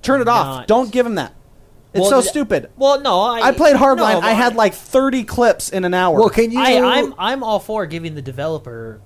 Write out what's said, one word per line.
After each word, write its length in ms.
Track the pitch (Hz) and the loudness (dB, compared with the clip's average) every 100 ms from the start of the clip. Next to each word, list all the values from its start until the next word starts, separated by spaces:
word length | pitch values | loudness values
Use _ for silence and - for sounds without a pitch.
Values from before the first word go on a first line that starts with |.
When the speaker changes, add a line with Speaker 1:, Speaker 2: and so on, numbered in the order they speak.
Speaker 1:
Turn 200 | - 269 | 0 0
it 60 | 233 | 2
off. 180 | 240 147 | 0 -2
Speaker 2:
Not 220 | 131 117 | -6 0
Speaker 1:
Don't 240 | 220 254 | 0 0
give 140 | 247 240 | -2 -2
him 100 | 202 | -2
that. 180 | 123 - _ _ - - _ | -6 -12 _ _ -20 -20 _
It's 80 | 196 | 0
Speaker 2:
Well, 80 | 190 | 2
Speaker 1:
so 120 | 269 | 2
Speaker 2:
th-, 80 | - | 2
Speaker 1:
stupid. 400 | 302 233 170 - - | -2 -2 -2 -4 -2
Speaker 2:
well, 220 | 269 277 | 0 2
no, 180 | 277 185 | 0 0
I 260 | 220 233 233 | 0 0 0
Speaker 1:
I 40 | |
played 220 | 339 311 277 | 2 4 4
Hardline. 200 | 269 262 | 4 4
Speaker 2:
no, 220 | 214 214 | 2 2
Speaker 1:
I 120 | 202 | 0
had, 200 | 220 247 | 2 0
Speaker 2:
I 20 | 226 | 2
Speaker 1:
like, 180 | 214 | 0
thirty 500 | - - 262 269 254 | 0 -2 0 0 -2
clips 460 | 214 - 240 - - | -4 0 2 2 -4
in 160 | 190 180 | -4 -2
an 80 | |
hour. 260 | 180 180 165 | 0 2 4
Speaker 3:
Well, 100 | 214 | 2
can 220 | 214 226 | 2 0
you 80 | 240 | 2
Speaker 2:
I, 400 | 254 254 247 254 | 2 2 2 0
I'm, 140 | - - | -2 -4
I'm 260 | 190 269 | -6 -4
all 160 | 226 208 | -2 -4
for 260 | - 220 170 | -4 -6 -6
giving 280 | 165 165 151 | -8 -10 -12
the 60 | |
developer 760 | 135 131 151 156 147 117 113 107 | -12 -8 -6 -8 -10 -14 -14 -16